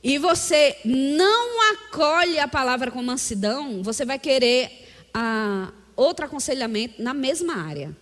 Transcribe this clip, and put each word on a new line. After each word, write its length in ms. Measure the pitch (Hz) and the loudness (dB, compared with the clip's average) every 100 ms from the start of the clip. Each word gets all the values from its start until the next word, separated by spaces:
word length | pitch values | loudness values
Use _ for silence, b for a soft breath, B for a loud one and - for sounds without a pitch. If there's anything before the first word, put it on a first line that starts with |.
| 247 | 0
E 120 | 285 | 0
você 580 | 339 339 - 302 285 285 | 2 0 2 4 4 2
não 880 | 220 262 277 302 381 453 480 466 440 | 0 0 2 4 4 4 0 2 2
acolhe 640 | 415 - - 302 330 349 320 | 2 -8 0 2 4 2 0
a 100 | 285 | 0
palavra 440 | 294 254 254 254 | 0 0 0 -4
com 100 | 247 | -4
mansidão, 800 | 247 254 - 208 208 262 285 196 | -4 -4 -4 -2 -2 -2 -6 -6
você 220 | 190 226 | -6 -4
vai 160 | 254 269 | -4 -4
querer, 680 | 311 262 240 247 247 B B B - | 0 2 4 2 0 B B B -10
ah, 580 | 226 233 220 208 196 190 - - - | -4 -2 -2 -2 -4 -6 -14 -14 0
outro 300 | 277 339 294 | 2 2 -8
aconselhamento 760 | 285 277 262 233 214 233 226 | -6 -4 -4 -2 -4 -6 -6
na 120 | 233 | -6
mesma 420 | 277 262 330 349 254 | -2 -2 -2 -2 -4
área, 400 | 160 147 147 151 | -6 -8 -10 -14